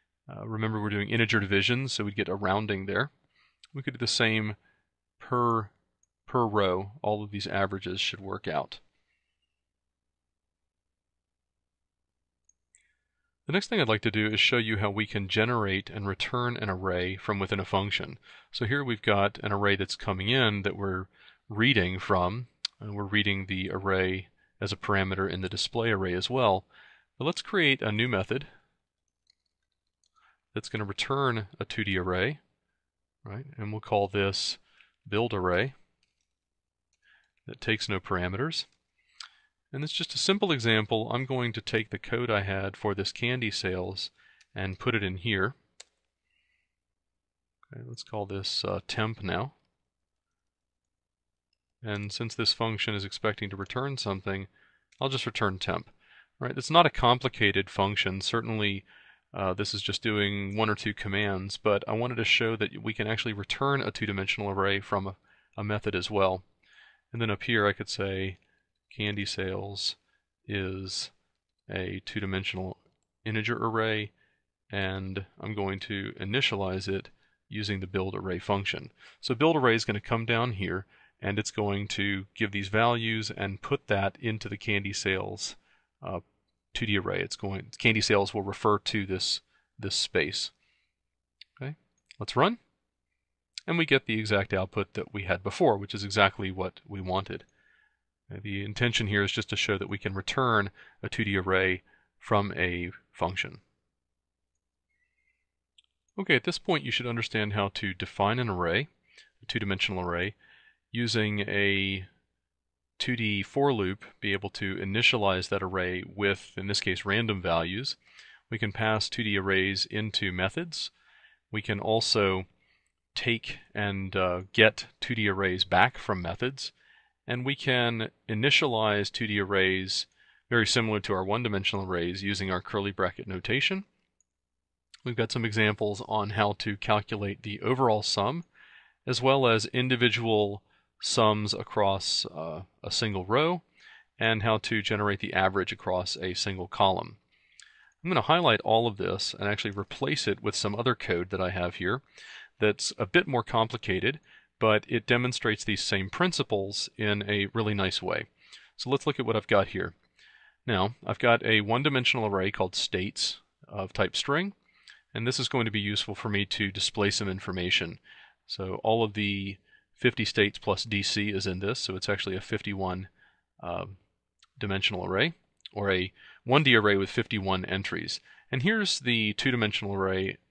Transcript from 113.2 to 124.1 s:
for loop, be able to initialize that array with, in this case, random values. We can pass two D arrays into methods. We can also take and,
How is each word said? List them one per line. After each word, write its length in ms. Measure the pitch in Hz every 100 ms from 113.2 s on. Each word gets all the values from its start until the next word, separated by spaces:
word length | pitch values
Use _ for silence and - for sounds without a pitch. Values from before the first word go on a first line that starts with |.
| 107 104
for 300 | 95 139 139
loop, 320 | 113 95 101 - -
be 120 | 104
able 180 | 98 98
to 260 | - 98 92
initialize 720 | 98 107 120 120 98 92 92
that 140 | 98
array 420 | 95 92 90 90 -
with, 460 | 95 101 98 - -
in 100 | 98
this 140 | 101
case, 240 | 101 92
random 360 | 101 104 113 98
values. 560 | 90 85 85 98 139 - _ - - - -
We 80 | 113
can 140 | 107
pass 360 | - 110 110 -
two 160 | -
D 140 | 110 101
arrays 480 | 95 95 95 92 -
into 460 | 107 107 - 98
methods. 580 | 90 95 165 170 - - _ _ _ - _ _
We 120 | 110
can 180 | - 101
also 640 | - 110 - 113 98 95 90 _ _ _ _ _ _
take 440 | - 123 117 - - -
and, 400 | - 104 98 95